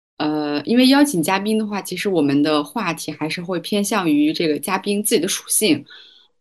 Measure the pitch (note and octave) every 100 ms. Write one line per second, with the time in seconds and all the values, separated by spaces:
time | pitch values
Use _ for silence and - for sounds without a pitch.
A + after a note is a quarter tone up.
0 | _ - D3+ D3+ D3 D3 E3+ A#3+ B3+ C#4
1 | C#4+ F3 D#3 G3 G#3 A3 G#3+ G3+ - F3+
2 | G3+ F3 C#3+ C#3 D3+ D3+ D3 A#3 F3+ -
3 | - D3 D#3 F3+ F3 F3 - G#3 G3+ G#3+
4 | E3+ D3 D3+ D#3 E3 D3 G3 F#3+ G3+ G3+
5 | G#3 G#3+ F#3 - - - G#3+ C3 - -
6 | - - _ _